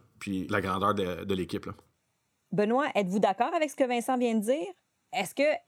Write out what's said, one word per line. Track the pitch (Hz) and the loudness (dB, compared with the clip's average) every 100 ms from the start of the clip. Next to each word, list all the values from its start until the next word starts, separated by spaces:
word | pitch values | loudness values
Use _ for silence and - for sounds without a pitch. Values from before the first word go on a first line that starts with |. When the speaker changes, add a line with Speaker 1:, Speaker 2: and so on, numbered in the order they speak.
| _ _ | _ _
Speaker 1:
puis | 104 95 82 | -6 -4 0
de | |
la | 101 | -2
grandeur | 95 95 101 | 0 0 2
de, | 101 90 85 | 2 0 -4
de | 98 | -2
l'équipe, | 95 85 98 | -2 -2 -6
là. | 90 - _ _ _ _ _ _ - | -8 -14 _ _ _ _ _ _ -6
Speaker 2:
Benoît, | 180 196 254 294 202 | 0 2 2 2 0
êtes-vous | 180 202 | 0 2
d'accord | 196 190 262 | 2 2 0
avec | 339 302 | 2 -2
ce | - | 0
que | 254 | 0
Vincent | 240 226 254 | 2 0 0
vient | 240 | 2
de | 220 | 2
dire ? | 208 294 381 - _ _ _ | 0 -2 -2 -10 _ _ _
Est-ce | 185 185 | -6 -4
que, | - 302 - | 2 2 2